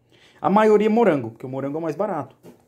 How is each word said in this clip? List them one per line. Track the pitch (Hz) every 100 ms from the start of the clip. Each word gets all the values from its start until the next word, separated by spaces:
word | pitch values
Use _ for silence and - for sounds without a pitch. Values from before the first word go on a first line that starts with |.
| _ _ _ _
a | 156
maioria | 202 220 214 214
morango, | 220 220 147 113
porque | - 131
o |
morango | 135 139 160
é |
o |
mais | 165 151
barato. | 214 160 123 _ - _